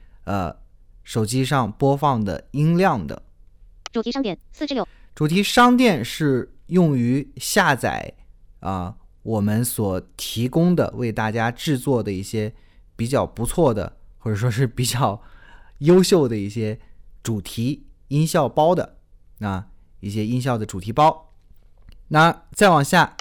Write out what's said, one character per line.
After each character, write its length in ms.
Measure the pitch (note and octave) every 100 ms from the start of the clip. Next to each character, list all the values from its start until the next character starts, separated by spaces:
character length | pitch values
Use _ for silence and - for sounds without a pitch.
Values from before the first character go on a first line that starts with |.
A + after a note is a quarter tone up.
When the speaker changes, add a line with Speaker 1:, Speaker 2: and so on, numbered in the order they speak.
| - -
Speaker 1:
呃， 320 | - G2+ F2 - - - - -
手 220 | - A#2 G#2+
机 180 | C3
上 280 | B2+ C#3+ G#2+
播 260 | - C#3 C#3
放 260 | D3 A#2+
的 240 | G2+ D#2+ -
音 260 | - D#3 E3+
量 280 | F#3+ B2 D2
的。 180 | - - - - - - - _
Speaker 2:
主 100 | A#3
题 100 | A#3
商 100 | C4
店， 160 | A3+ E3 -
四 140 | - D4
至 80 |
六。 140 | C4 F3+ - -
Speaker 1:
主 140 | - D3+
题 160 | F#3
商 320 | G3 - B3 B3
店 280 | B3 E3
是 500 | A2+ - D3 B2+ - - -
用 300 | F3 E3 C3
于 320 | A#2+ C3+ C3 -
下 400 | - B3+ E3 C#3
载， 380 | A2 A1+ G1+ - - - - -
啊， 340 | F#2 F#2+ F2+ - - _
我 180 | - A2
们 240 | G#2 A2 A#2+
所 340 | - G2+ F#2 - -
提 320 | - A2+ B2+
供 260 | D#3+ F3
的、 200 | E3+ A2 A2+
为 160 | A#2+
大 180 | A2 A2
家 220 | A2+ A2+
制 260 | A#2+ - C3
作 240 | D3 B2
的 80 | G#2
一 100 | F#2+
些 300 | G2 A2 G#2+ - - _ - -
比 100 | A#2
较 200 | C3 G#2
不 200 | - A#2+
错 280 | - D3
的， 240 | G#2 E2 - - -
或 140 | A2+
者 60 | G2+
说 120 | B2
是 160 | A2 C3
比 200 | B2+ B2
较 360 | B2 A#2+ G2+ - - - - - -
优 220 | C#3+ F#3
秀 240 | F3+ F3+ B2+
的 120 | G#2+
一 100 | G2+
些 320 | A2 G#2+ A2 - - - -
主 200 | A#2+ G#2+
题 460 | - - A#2+ D3+ - - -
音 180 | C#3+ D#3+
效 220 | E3+ B2+
包 260 | - D#3+
的， 240 | F3 - - _ - - -
啊， 260 | G#2 F#2+ - - - -
一 100 | G2
些 160 | G#2+ G#2+
音 160 | B2
效 160 | C3 A#2
的 80 | G#2+
主 140 | F#2+
题 140 | G#2
包。 400 | A#2 D#3 - - - _ - - - - - -
那 340 | D#3 E3 - -
再 160 | - G3+
往 160 | D#3 C#3
下。 320 | F3+ C#3+ -